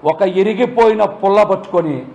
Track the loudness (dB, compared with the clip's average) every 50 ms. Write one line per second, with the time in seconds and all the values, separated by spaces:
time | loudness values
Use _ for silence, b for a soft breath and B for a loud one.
0 | 0 -2 0 0 0 0 2 0 0 0 0 0 -2 -2 2 2 2 2 4 2
1 | 0 -2 -2 -2 -2 0 2 2 2 2 0 -4 -4 -4 -2 -2 -2 -2 -4 -6
2 | -10 -14 -20